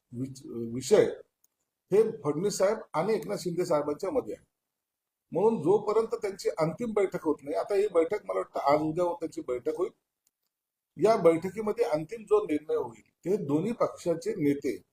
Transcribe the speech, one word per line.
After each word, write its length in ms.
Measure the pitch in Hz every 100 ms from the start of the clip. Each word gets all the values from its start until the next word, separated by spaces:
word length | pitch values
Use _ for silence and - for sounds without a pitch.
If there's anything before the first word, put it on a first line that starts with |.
| _
विच-, 340 | 120 135 135 -
विषय 580 | 117 117 120 131 208 117 - - _ _ _ _ _ -
हे 300 | 190 220 -
फडणवीस 300 | 147 147 202
साहेब 240 | - 190 214 -
आणि 220 | 151 185
एकनाथ 220 | 214 160 202
शिंदे 260 | 185 170
साहेबांच्या 460 | 160 151 147 147 190
मध्ये 240 | 160 208 -
आहे. 80 | _ _ _ _ _ _ _ _ _
म्हणून 300 | 147 214 220
जोपर्यंत 520 | 151 208 208 214 226
त्यांची 340 | 226 202 190 440 -
अंतिम 340 | 160 175 240
बैठक 320 | 208 185 175
होत 120 | 160 147
नाही, 140 | 139 -
आता 180 | -
ही 140 | 202 208
बैठक 380 | 175 160 208 -
मला 120 | 190
वाटतं 220 | 185 -
आज 200 | - 151
उद्या 320 | 156 160 175
त्यांची 280 | 170 160 160
बैठक 360 | 151 123 139 156
होईल, 140 | 202 - _ _ _ _ _ _ _ _ _ -
या 120 | 185 226
बैठकीमध्ये 680 | 165 160 190 185 214 208
अंतिम 380 | 233 156 156 226
जो 220 | 202 208
निर्णय 320 | 208 147 - 156
होईल 320 | 123 113 _
ते 280 | _ 160 208
दोन्ही 360 | 143 147 196
पक्षाचे 640 | 233 170 - 175 165 196
नेते 420 | 220 143 143 143 95 -